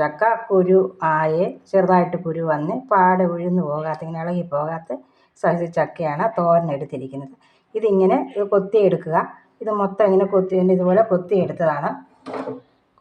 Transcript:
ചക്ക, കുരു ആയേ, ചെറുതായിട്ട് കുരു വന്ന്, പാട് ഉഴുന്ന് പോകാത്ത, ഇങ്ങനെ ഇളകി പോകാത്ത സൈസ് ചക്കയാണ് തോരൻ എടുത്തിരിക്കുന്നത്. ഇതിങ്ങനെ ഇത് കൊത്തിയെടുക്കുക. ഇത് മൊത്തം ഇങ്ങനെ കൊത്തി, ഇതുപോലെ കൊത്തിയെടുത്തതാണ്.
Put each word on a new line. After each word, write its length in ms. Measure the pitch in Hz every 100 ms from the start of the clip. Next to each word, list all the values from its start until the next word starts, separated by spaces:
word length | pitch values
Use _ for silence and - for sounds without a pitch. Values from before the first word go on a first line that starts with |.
ചക്ക, 220 | 151 - 220 226 -
കുരു 280 | 190 180 190 185 - 160
ആയേ, 320 | 156 156 160 208 - _
ചെറുതായിട്ട് 480 | 196 180 180 170 175 165
കുരു 160 | 160 165
വന്ന്, 240 | 151 151 247 -
പാട് 320 | 202 185 185 180
ഉഴുന്ന് 300 | 170 175 180 156
പോകാത്ത, 300 | 147 156 156 165
ഇങ്ങനെ 160 | 165
ഇളകി 200 | 170 180 170
പോകാത്ത 420 | 143 151 165 - 262 - _ _ _
സൈസ് 240 | 185 170 170 170
ചക്കയാണ് 480 | 147 - 160 147 220 220
തോരൻ 320 | 170 170 165 139
എടുത്തിരിക്കുന്നത്. 580 | 147 139 131 135 139 - _ _ _ 220
ഇതിങ്ങനെ 400 | 220 196 190 254 -
ഇത് 100 | - 202
കൊത്തിയെടുക്കുക. 600 | 202 185 220 190 165 165 165 254 - _ -
ഇത് 80 | 208 208
മൊത്തം 260 | 196 190 208
ഇങ്ങനെ 180 | 190 196
കൊത്തി, 280 | 196 185 190 185 185
ഇതുപോലെ 280 | 180 185 220
കൊത്തിയെടുത്തതാണ്. 800 | 180 180 196 170 - 165 143 - - - _ - - - - - _ _ _